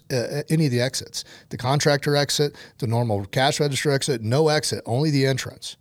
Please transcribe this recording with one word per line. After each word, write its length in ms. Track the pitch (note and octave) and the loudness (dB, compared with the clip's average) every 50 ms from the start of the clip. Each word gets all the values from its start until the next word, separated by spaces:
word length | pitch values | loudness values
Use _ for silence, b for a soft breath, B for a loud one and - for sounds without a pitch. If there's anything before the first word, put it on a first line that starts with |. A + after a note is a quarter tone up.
| - - | -8 -4
uh, 320 | C#3 B2 A2+ - C#3+ D3 - - | -4 -2 -2 -4 -6 -6 -4 0
any 160 | E3 D#3 D#3 | 0 2 2
of 60 | C3+ | 2
the 100 | A#2+ A#2+ | 2 2
exits. 420 | B2 C3 - - - - - - - B B B B B | 0 0 -2 -6 -10 -10 -10 -12 -12 B B B B B
The 80 | B2+ A#2 | -10 -4
contractor 580 | B2 B2+ C#3+ C#3+ - D3+ C#3+ C#3 - D3+ C#3+ | -2 0 0 2 4 4 2 2 2 2 2
exit, 400 | C#3+ C#3+ - - - D3 C#3+ - B B B B B | 2 2 0 0 0 0 -2 -4 B B B B B
the 80 | - | -4
normal 400 | A2 A#2 A#2+ A#2+ A#2 G#2 G2 G2+ | -2 0 0 0 0 0 -2 -4
cash 340 | - - C3 D3 D3 C#3 - | -2 0 2 2 2 2 0
register 300 | D3 C#3+ C3+ - - D3+ | 0 0 -2 -2 0 0
exit, 320 | C#3 C3+ - D#3 C3 A2+ | 0 0 0 -2 -4 -2
no 260 | G#2+ A2 B2 D3 D#3+ D3+ | -2 0 2 2 4 4
exit, 340 | D3+ D#3 - - A2+ G2+ - | 2 0 0 -2 -4 -6 -4
only 240 | - A#2 C3 D#3 D#3+ | -2 -2 0 0 2
the 160 | C#3+ C3+ C3+ | 2 2 2
entrance. 500 | C3+ C3 - - - - - - - - - | 2 0 -2 -4 -10 -12 -14 -14 -16 -16 -16